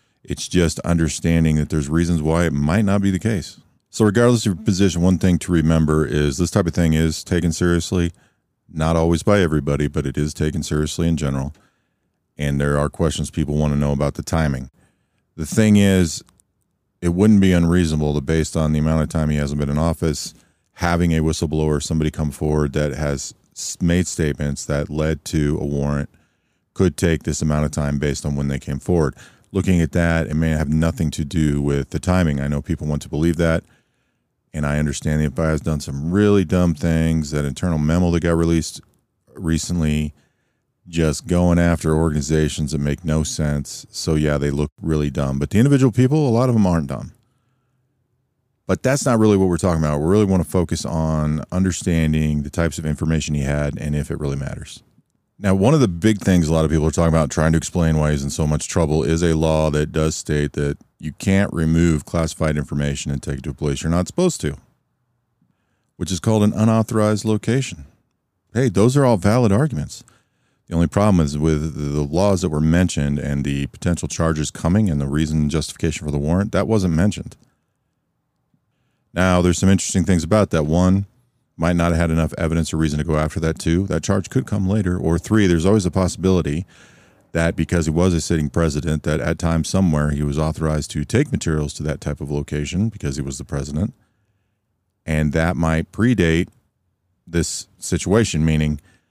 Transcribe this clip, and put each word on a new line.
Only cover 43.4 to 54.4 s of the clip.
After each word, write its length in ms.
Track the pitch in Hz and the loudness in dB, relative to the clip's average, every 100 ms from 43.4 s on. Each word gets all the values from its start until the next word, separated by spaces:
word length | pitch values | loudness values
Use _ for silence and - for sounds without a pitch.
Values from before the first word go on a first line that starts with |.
| 76 73 71 - - | -4 -4 -6 -14 -16
So, 260 | - - 78 | -8 -2 0
yeah, 220 | 76 73 | 2 0
they 140 | 71 | -2
look 200 | 71 76 - | -2 -4 -6
really 280 | 80 78 73 | -4 -2 -2
dumb. 280 | 69 69 69 | -2 -4 -4
But 120 | 71 | -2
the 80 | 101 | 2
individual 340 | 139 139 131 | 4 4 2
people, 380 | 110 127 156 143 | 2 2 2 2
a 20 | |
lot 160 | 113 131 | 2 2
of 80 | 113 | 2
them 100 | 95 | 2
aren't 220 | 85 69 | 2 -2
dumb. 240 | 62 - - _ _ _ _ _ _ _ _ _ _ _ _ _ _ - | -8 -10 -18 _ _ _ _ _ _ _ _ _ _ _ _ _ _ -4
But 160 | - | -2
that's 220 | 127 139 - | 0 0 2
not 140 | 117 | 4
really 160 | 110 101 | 6 6
what 140 | 95 | 4
we're 80 | 85 | 2
talking 260 | 95 80 | 2 2
about. 160 | 78 73 | 2 0
We 60 | 80 | 2
really 180 | 104 | 4
wanna 220 | 101 95 - | 4 2 2
focus 400 | 92 80 85 - | 0 0 -2 -4
on 580 | 80 80 78 76 76 - | -2 0 0 0 -2 -4
understanding 920 | 92 95 - 92 82 80 78 78 76 | -2 0 0 0 2 2 2 0 -2
the 60 | 71 | -4
types 280 | - 82 - | -2 -2 -2
of 60 | 78 | -6
information 500 | 73 80 80 76 73 | -4 -2 -2 -2 -4
he 60 | |
had 360 | 67 73 73 - | -2 -2 -2 -4
and 200 | 78 73 | -4 -4
if 120 | 71 | -4
it 80 | 71 | -6
really 200 | 73 | -4
matters. 440 | 69 | -4